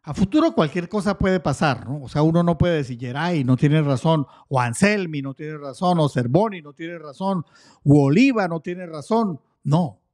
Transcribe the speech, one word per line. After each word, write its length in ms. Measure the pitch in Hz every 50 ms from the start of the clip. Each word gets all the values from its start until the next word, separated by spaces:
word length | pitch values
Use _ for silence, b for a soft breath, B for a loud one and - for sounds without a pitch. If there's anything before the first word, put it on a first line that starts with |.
A 120 | _ 160 143
futuro 400 | - 196 190 - 311 330 330 330
cualquier 360 | 233 165 143 - 180 170 -
cosa 280 | - 214 170 208 190
puede 220 | - - 190 185 180
pasar, 480 | - 160 131 - 190 151 127 110 -
¿no? 140 | 120 143 151
O 80 | 131 -
sea, 120 | - 147 151
uno 180 | 165 160 170
no 160 | 175 170 170
puede 200 | 165 175 175 170
decir, 220 | 151 139 117 127 117
"Geray, 440 | 131 120 123 143 165 175 180 156 131
no 120 | 127 127
tiene 260 | - - 143 151 160
razón", 440 | 151 143 135 117 - 165 165 156 135 b b b b
o 120 | b 139 127
Anselmi 640 | 123 120 117 - 196 202 214 208 185 165 156 143
no 120 | 135 135 131
tiene 240 | - 156 151 156
razón, 420 | 147 143 139 123 - 180 180 180 170
o 100 | 151 139
Cervoni 520 | - 127 117 117 127 175 220 226 196 175
no 120 | 147 147 139
tiene 240 | - 165 170 175
razón, 480 | 165 156 151 131 - 190 196 196 175 143 b b b b b b b b
o 220 | 143 143 147 139
Oliva 420 | 135 147 196 262 277 247 220 190
no 120 | 170 165 165
tiene 260 | _ 180 180 185 185
razón. 540 | 165 160 151 135 - 220 233 226 196 160 135 _ _ _ _ _
No. 380 | 143 147 170 180 117 - _ _ _